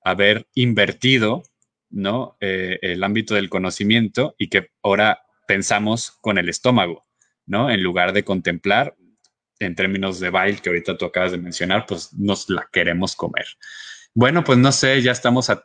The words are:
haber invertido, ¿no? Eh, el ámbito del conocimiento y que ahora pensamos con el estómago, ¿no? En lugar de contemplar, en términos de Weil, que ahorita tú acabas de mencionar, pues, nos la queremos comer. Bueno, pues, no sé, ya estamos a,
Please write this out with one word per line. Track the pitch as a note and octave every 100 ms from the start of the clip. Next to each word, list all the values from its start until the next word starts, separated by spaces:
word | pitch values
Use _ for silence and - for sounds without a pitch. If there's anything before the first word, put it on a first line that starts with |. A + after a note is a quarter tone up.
haber | F#2 F#2 G2+ G#2+ -
invertido, | C3 B2 G#2+ G2 - B2+ C3 G#2+ D3 - _ _ _ _
¿no? | G2+ G2 B2 - _
Eh, | G2 F#2+ F#2 F#2
el | F#2+ F2
ámbito | G2 A2 G#2+
del | G#2 F#2+
conocimiento | F#2+ F2+ - G#2 A#2 G#2+ - C#3+ -
y | G#2
que | G2 - _
ahora | G#2 G2 G#2+ - _ _ -
pensamos | G2 - G#2 G#2+ A#2 - -
con | A2 F#2+
el | F2
estómago, | - B2 A#2+ F2+ - _ _ _ _ -
¿no? | G2+ B2
En | G#2
lugar | F2+ F2+ F2+
de | G2
contemplar, | G2+ F#2+ F2 E2+ G2 G#2 - - _ _ _ _ _ _
en | G2 E2+
términos | F#2+ G2 F#2+ F2+
de | F2+
Weil, | F#2 G2 G2+
que | F2+
ahorita | F2 G2 E2+
tú | F2+
acabas | F2+ F#2
de | F2+
mencionar, | F2 - F2+ G#2 -
pues, | F2+ -
nos | - G2+ F#2+ -
la | F2+ -
queremos | F#2 F2 E2+ F#2+ -
comer. | E2+ - - - - - - - -
Bueno, | A2+ B2 E3+
pues, | E3 B2+
no | C#3
sé, | C3+ C3+ C3+
ya | B2
estamos | A#2+ B2 B2+ A#2+
a, | G2+